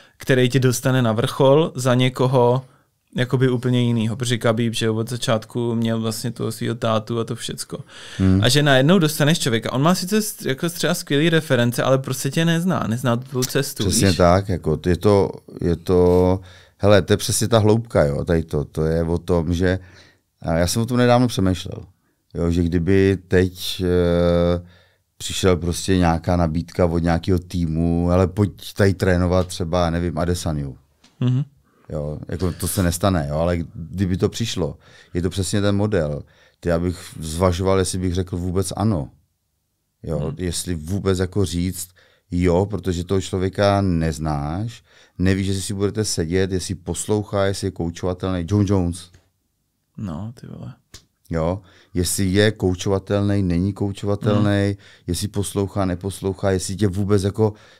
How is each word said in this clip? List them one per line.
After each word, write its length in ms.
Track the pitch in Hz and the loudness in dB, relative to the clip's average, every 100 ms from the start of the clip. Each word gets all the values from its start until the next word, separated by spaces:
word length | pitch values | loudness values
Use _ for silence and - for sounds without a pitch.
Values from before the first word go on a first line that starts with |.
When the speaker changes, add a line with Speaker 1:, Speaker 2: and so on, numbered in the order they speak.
| - _ | -20 _
Speaker 1:
který 320 | - 131 123 | 0 2 4
tě 100 | 139 | 4
dostane 440 | 131 123 135 127 | 2 2 0 2
na 100 | 120 | 2
vrchol, 600 | 110 131 - 135 139 175 | 0 -2 2 4 6 4
za 200 | 135 127 | -2 0
někoho 720 | 123 127 123 127 131 120 127 135 _ _ _ _ - | 2 2 2 2 4 4 2 -2 _ _ _ _ -6
jakoby 320 | 123 135 131 | -2 2 2
úplně 320 | 123 123 123 | 2 0 2
jinýho, 340 | 120 117 113 107 | 2 0 0 -2
protože 220 | 120 123 | -4 0
Khabib, 360 | 123 113 117 | 0 0 0
že 120 | 110 113 | 0 0
jo, 80 | |
od 160 | 110 110 | -2 -4
začátku 640 | 123 - 113 113 123 117 | -4 -2 -2 -2 -4 -2
měl 260 | 113 113 113 | 0 0 0
vlastně 300 | 113 110 117 | -2 -4 -6
toho 220 | 110 117 | -4 -6
svýho 220 | 110 120 | -4 -6
tátu 440 | 120 117 110 110 117 | -4 -2 -2 -2 -6
a 40 | |
to 120 | 113 120 | -6 -8
všecko. 420 | - - - - - - - - | -8 -10 -10 -12 -14 -20 -14 0
Speaker 2:
Hmm. 220 | 95 95 | 2 4
Speaker 1:
A 40 | 113 | 4
že 140 | 135 | 2
najednou 360 | 147 131 139 175 | 4 4 6 4
dostaneš 400 | 156 - 143 165 | 2 0 0 2
člověka, 340 | - 113 113 | 0 -2 -2
on 100 | 127 | 0
má 120 | 147 | 2
sice 240 | 185 180 214 | 2 0 -2
st-, 300 | 214 - 131 | -2 -6 -6
jako 200 | 135 170 | -4 -4
třeba 260 | 165 160 | -2 -2
skvělý 360 | 180 - 143 165 | -2 -2 0 2
reference, 520 | 165 151 127 120 120 | 2 2 2 2 0
ale 160 | 123 135 | 2 2
prostě 320 | 131 131 143 | 0 -4 -2
tě 140 | 135 | 0
nezná, 400 | 165 165 180 139 - | 2 2 0 -2 -2
nezná 280 | 117 127 120 | -2 0 -2
tu 120 | 127 | -2
tvou 140 | 127 | -4
cestu, 400 | 127 135 131 - | -2 -2 -4 -2
Speaker 2:
Přesně 240 | 104 - 98 | 0 2 2
Speaker 1:
víš? 80 | 82 | 6
Speaker 2:
tak, 320 | 87 92 98 | 6 4 2
jako 320 | 87 - 76 90 | -2 -2 0 0
je 100 | 85 | 2
to, 340 | 104 101 90 - - - | 4 4 2 -4 -14 -6
je 160 | 85 82 | -2 -2
to, 640 | 87 90 90 90 90 95 - - - _ | 2 4 6 6 4 2 -4 -20 -20 _
hele, 240 | 101 104 | 4 4
to 100 | 85 | 4
je 40 | 104 | 0
přesně 320 | - 107 110 | 0 -2 2
ta 100 | 113 | 4
hloubka, 460 | 107 110 113 101 | 4 2 2 2
jo, 200 | 73 69 | 2 0
tady 180 | 73 85 | 0 0
to, 220 | 78 76 | 0 -4
to 200 | 69 - | -4 -2
je 180 | 78 82 | 0 0
o 140 | 82 85 | 0 -2
tom, 360 | 87 87 80 | 0 0 0
že, 240 | 85 90 92 - - - _ _ _ | 0 0 0 -6 -20 -20 _ _ _
a 100 | 76 | -2
já 120 | 82 87 | 0 0
jsem 160 | 117 | -2
o 40 | 113 | -2
tom 100 | 123 | 2
nedávno 320 | 123 120 123 | 4 4 4
přemýšlel, 540 | 120 92 90 - - - _ _ _ _ | 0 0 -2 -6 -14 -16 _ _ _ _
jo, 160 | 82 85 | -4 0
že 120 | 85 | 0
kdyby 560 | 85 90 82 98 98 95 - | 0 0 2 4 4 2 2
teď, 540 | 92 92 - - - | 2 2 -2 -10 -4
eh, 800 | 92 90 87 87 87 87 87 87 87 _ _ _ _ _ | 0 2 2 2 2 2 2 0 -4 _ _ _ _ _
přišel 380 | - - 95 87 | -10 0 2 2
prostě 400 | 82 85 - 95 | 0 -4 0 2
nějaká 400 | 87 82 85 87 | 2 0 0 0
nabídka 500 | 85 78 80 - 87 | 0 -2 -4 0 0
od 120 | 85 | 2
nějakého 400 | 85 82 - 90 | 0 0 0 -2
týmu, 720 | 87 90 85 80 85 85 87 | -2 -4 -2 0 0 0 2
hele, 180 | 90 92 | 2 2
pojď 460 | 95 104 - - | 2 -2 -2 -14
tady 200 | - 101 | 0 2
trénovat 520 | 87 95 90 90 90 90 | 4 2 2 2 2 0
třeba, 440 | - 85 90 87 | -4 -4 0 0
nevím, 280 | 82 87 76 | 0 -2 -2
Adesanyu. 580 | 85 87 87 76 71 64 _ _ _ _ | -2 -2 -4 -6 -6 -12 _ _ _ _
Speaker 1:
Mhm. 240 | 127 127 147 _ _ _ - | -2 0 -4 _ _ _ -10
Speaker 2:
Jo, 280 | 78 76 76 - | -8 -6 -8 -8
jako 240 | - 92 | -4 -4
to 160 | - 87 | -4 -4
se 140 | - | 0
nestane, 440 | 87 85 101 92 71 | 0 0 0 0 -2
jo, 60 | 76 | -2
ale 220 | 85 87 82 | 0 -2 -4
kdyby 420 | - 80 87 98 90 | -10 -12 -4 -2 0
to 120 | 104 | -2
přišlo, 500 | - 117 - 78 - _ - - | -2 -6 -4 -6 -6 _ -20 -10
je 80 | 90 | -6
to 80 | 87 | -4
přesně 300 | 95 92 107 | -4 -4 -2
ten 160 | 101 101 | 0 0
model. 460 | 104 101 76 71 - _ _ _ | 0 0 -2 -4 -10 _ _ _
Ty, 80 | 87 | -2
já 100 | 85 | 0
bych 200 | 87 87 - - | 0 -4 -10 -14
zvažoval, 580 | 80 80 92 85 95 95 | -10 0 2 2 2 2
jestli 200 | 92 95 | 0 -2
bych 160 | 92 | -2
řekl 220 | 87 90 90 | -2 -4 -6
vůbec 360 | 90 90 98 - | -4 -2 -4 -2
ano. 320 | 104 92 65 - _ _ _ _ _ _ _ _ | 0 0 -4 -12 _ _ _ _ _ _ _ _
Jo, 160 | 117 - | -6 -4
Speaker 1:
Hmm. 160 | 82 82 | -4 -6
Speaker 2:
jestli 360 | 90 85 - | -6 -6 -6
vůbec 440 | 85 76 98 92 92 | -8 -6 -2 0 0
jako 260 | 90 104 | -2 -2
říct 440 | 92 87 90 90 - _ _ _ _ | -2 -2 -4 -4 -12 _ _ _ _
jo, 360 | 90 90 87 104 | 0 2 4 2
protože 380 | 104 95 87 | -2 -4 -4
toho 160 | 87 98 | -2 -4
člověka 600 | 92 95 92 - 101 101 | -2 -4 -4 0 2 4
neznáš, 1000 | 98 85 80 71 78 73 71 82 117 117 _ _ _ - | 2 0 0 -2 -4 -4 -4 -6 -8 -10 _ _ _ -2
nevíš, 280 | 120 95 98 | 0 0 0
jestli 160 | 98 | -4
si 120 | 92 | -6
budete 300 | 101 101 101 | -4 -2 -2
sedět, 480 | 104 - 82 92 95 | -4 -2 -2 0 0
jestli 220 | 95 - | -2 -4
poslouchá, 720 | 95 - 82 - 107 101 101 | -8 -6 -8 -2 -4 -2 -2
jestli 220 | 98 98 98 | 0 -2 -6
je 40 | |
koučovatelný. 760 | - 85 85 92 90 95 92 85 | -4 -6 -4 -6 -4 -4 -4 0
John 160 | 104 95 | 2 2
Jones. 420 | 98 87 85 - _ _ _ _ _ _ _ _ - | 2 0 -4 -12 _ _ _ _ _ _ _ _ -12
Speaker 1:
No, 360 | 107 78 107 - | -10 -10 -12 -14
ty 60 | - | -18
vole. 260 | - - - _ - _ _ _ | -16 -16 -18 _ -20 _ _ _
Speaker 2:
Jo, 300 | 82 80 95 - _ _ | -2 -2 -2 -8 _ _
jestli 320 | 87 90 - 98 | -4 -2 0 0
je 260 | 95 107 | 4 4
koučovatelný, 880 | 110 92 90 - 98 - 101 101 101 | 2 0 0 -2 -2 0 0 0 0
není 300 | 92 85 95 | 0 0 0
koučovatelný, 920 | 98 101 98 101 101 104 104 107 101 101 | -2 -6 -4 -4 -2 0 2 2 2 0
Speaker 1:
Hmm. 80 | 101 - - - | -2 -10 -14 -6
Speaker 2:
jestli 220 | 87 104 | -4 -4
poslouchá, 560 | - 98 101 98 101 | -4 -4 -2 -4 -2
neposlouchá, 640 | 95 87 98 - 98 95 101 | -2 -4 -6 -6 -6 -2 0
jestli 260 | 95 - 95 | 0 -2 -2
tě 120 | 104 | 0
vůbec 340 | 90 98 104 | 0 0 2
jako 300 | 95 98 110 101 - _ | 0 0 0 -2 -14 _